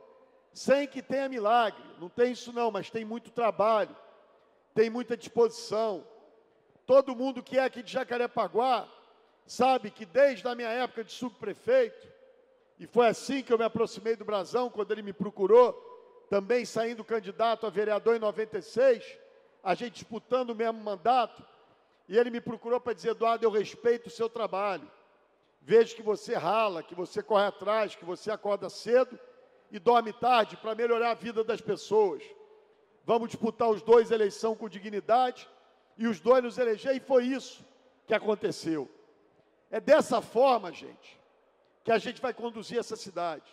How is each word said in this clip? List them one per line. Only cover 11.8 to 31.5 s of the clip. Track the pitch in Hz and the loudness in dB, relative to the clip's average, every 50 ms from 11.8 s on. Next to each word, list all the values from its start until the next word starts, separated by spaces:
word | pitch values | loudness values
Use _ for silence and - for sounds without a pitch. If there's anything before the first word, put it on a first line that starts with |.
| 240 220 - - - - - _ _ _ _ _ _ _ _ _ _ _ _ - | 4 2 -2 -10 -20 -20 -20 _ _ _ _ _ _ _ _ _ _ _ _ -20
e | 175 | -18
foi | - - 226 240 220 | -2 2 4 4 4
assim | 185 - - - 269 269 240 | 4 2 -2 -4 -4 -4 0
que | - 240 | 0 2
eu | 226 | 2
me | 233 | 2
aproximei | 220 - 226 226 - - 202 202 226 226 | 0 0 -2 -2 -2 -4 -6 -4 -4 -4
do | 214 214 | -4 -4
Brazão, | 208 214 196 180 143 - 240 254 233 | -4 -4 -4 -2 -2 -2 -2 -2 -2
quando | - 208 202 185 214 | -4 -6 -4 -4 -4
ele | 214 208 | -6 -6
me | 202 180 | -8 -8
procurou, | - 190 208 - - 190 185 220 247 247 220 - - - - - - - - - - - _ | -8 -8 -8 -4 -2 4 6 8 8 8 8 4 -2 -12 -20 -20 -20 -20 -20 -20 -20 -8 _
também | 202 202 196 196 240 247 220 | -2 -2 0 0 -2 -2 -2
saindo | - - 220 233 233 240 220 214 | -4 -4 -4 -4 -4 -6 -10 -8
candidato | - 226 226 185 190 180 170 220 233 220 220 226 | -6 -6 -6 -6 -6 -4 -2 0 0 0 -2 -4
a | 214 | -4
vereador | 160 196 214 214 208 202 - 220 233 | -4 -2 -2 0 -2 0 2 2 2
em | 226 | 2
noventa | 220 208 196 214 220 214 214 196 | 0 -2 -4 -4 -6 -6 -8 -10
e | - | -10
seis, | - - 220 262 269 240 202 - - - - - - _ _ _ _ _ _ - | -6 -2 2 4 4 4 2 -2 -10 -20 -20 -20 -20 _ _ _ _ _ _ -4
a | 190 180 | -4 -2
gente | - 240 233 - | -2 -4 -8 -12
disputando | - - - 233 208 - _ 247 254 254 240 | -14 -16 -14 -12 -14 -6 _ -2 -2 -2 -2
o | 233 | -4
mesmo | 214 233 226 226 226 | -4 -2 -4 -4 -4
mandato, | 208 214 202 180 160 226 262 254 226 - - - - - _ _ _ _ _ _ _ _ _ _ _ - | -6 -8 -8 -2 0 2 2 2 2 -2 -6 -12 -20 -20 _ _ _ _ _ _ _ _ _ _ _ -2
e | 185 | 2
ele | 226 240 247 | 2 2 2
me | 233 240 | 0 -6
procurou | - - 226 214 - 233 240 240 | -8 -8 -10 -10 -4 -4 -4 -2
pra | - 240 214 | -2 -4 -8
dizer: | 170 165 226 | -6 -4 -6
"Eduardo, | 220 - 226 226 233 220 226 | -4 0 0 0 0 2 0
eu | 220 | 0
respeito | 202 214 196 - - - - 233 240 233 233 | 2 0 -2 -4 -6 -2 0 0 0 0 -2
o | 180 | -10
seu | - - 226 226 | -8 -6 -6 -6
trabalho. | - 233 214 175 190 190 311 208 185 156 139 143 _ _ _ _ _ _ _ _ _ _ _ _ _ _ | -4 -6 -6 -4 -4 -4 -2 -2 -4 -6 -8 -14 _ _ _ _ _ _ _ _ _ _ _ _ _ _
Vejo | _ 131 208 226 233 226 - | _ 4 4 4 4 4 0
que | - 220 | -6 -4
você | 214 202 - - 226 233 | -4 -4 -4 -6 -6 -6
rala, | 190 147 170 208 220 220 208 180 160 151 | -4 -2 0 0 0 0 0 -2 -6 -10
que | - 175 | -10 -10
você | 175 180 - - 208 196 | -10 -10 -8 -8 -8 -4
corre | - 220 196 202 | 0 2 2 2
atrás, | 202 185 - 190 202 214 220 214 196 - | 2 -2 -4 -4 -2 0 0 -2 -2 -6
que | - 165 | -8 -12
você | 165 180 - - 202 | -10 -10 -8 -8 -8
acorda | 214 - - 208 202 196 190 175 | -8 -6 -4 -4 -4 -4 -4 -8
cedo | - - - 208 240 254 254 - 233 - - - _ _ _ _ _ _ _ _ | -12 -10 -2 2 2 2 2 2 -2 -10 -20 -20 _ _ _ _ _ _ _ _
e | 208 208 | -18 -2
dorme | 165 233 240 233 226 214 202 | 2 4 4 4 2 0 -4
tarde | - 233 247 254 233 208 - 185 - | -2 0 2 4 4 2 0 -4 -10
pra | - 220 220 | -8 -8 -4
melhorar | 214 240 233 233 226 233 233 | -2 -2 0 0 0 0 0
a | 226 | -2
vida | 233 185 233 214 220 220 | -4 -6 -6 -4 -4 -4
das | 226 | -2